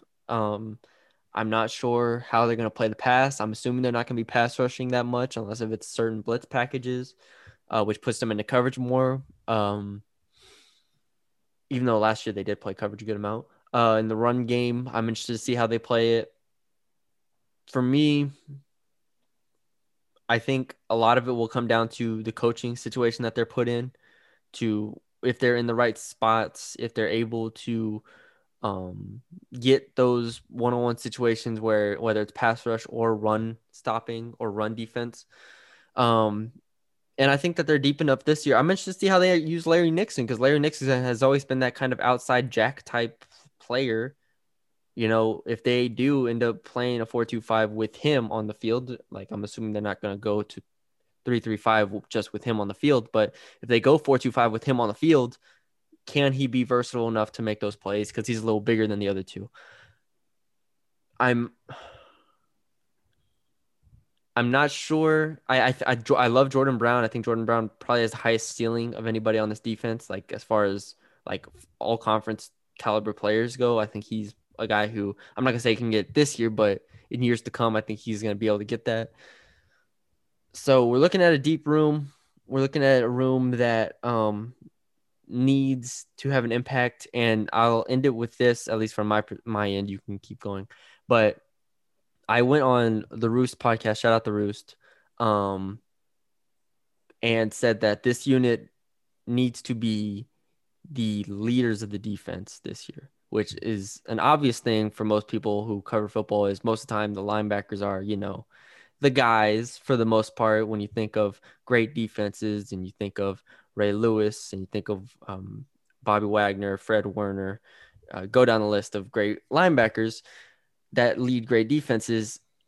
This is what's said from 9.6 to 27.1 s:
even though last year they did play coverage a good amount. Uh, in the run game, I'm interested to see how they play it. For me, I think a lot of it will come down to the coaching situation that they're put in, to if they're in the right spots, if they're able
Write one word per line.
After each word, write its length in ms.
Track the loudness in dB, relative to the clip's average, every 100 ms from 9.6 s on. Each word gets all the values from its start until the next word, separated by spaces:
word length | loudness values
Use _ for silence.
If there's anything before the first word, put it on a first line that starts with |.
| 0 -2 -8 -12 -18 _ _ _ -20 -20 _ _ _ _ _ _ _ _ _ _ -8
even 160 | -2 2
though 140 | 4
last 260 | 2 0 -4
year 80 |
they 100 | -6
did 160 | -6 -6
play 140 | -8
coverage 300 | -6 -8 -6
a 20 | -8
good 120 | -6
amount. 280 | -6 -8 -10 _ _
Uh, 260 | 2 4 4
in 80 | 0
the 80 | 0
run 320 | 0 0 0
game, 420 | 0 0 -2 -4
I'm 180 | -4 -2
interested 240 | -4 -6
to 40 | -6
see 160 | -4
how 140 | 0 0
they 100 | -2
play 380 | 0 2 4 2
it. 180 | -2 _ _ _ _ _ _ _ _ _ _ _ _ _ -8
For 100 | -2
me, 500 | 0 2 4 2 0 -6 -20 -20 _ _ _ _ _ _ _ _ _ _ _ _ _ _ _ _ -2
I 100 | -2
think 360 | 0 -2 -4 -10 -2
a 60 | 2
lot 220 | 4 4
of 100 | 2
it 40 |
will 160 | -2 -2
come 200 | -2 2
down 220 | 2 0
to 320 | -4 -4 -4
the 80 | -6
coaching 440 | -2 -2 -2 -6 -8
situation 480 | -8 -2 0 0
that 120 | -4 -4
they're 100 | -2
put 220 | -2 -2
in, 220 | -2 -6 -12 _ _ _ _ _
to 460 | -6 -4 -2 -6 -10 -20 _
if 160 | -4 2
they're 160 | 2 2
in 120 | 0
the 80 | 2
right 220 | 0 -2
spots, 800 | -10 -2 2 2 0 -8 -16 -10
if 140 | -8
they're 140 | -2
able 440 | -2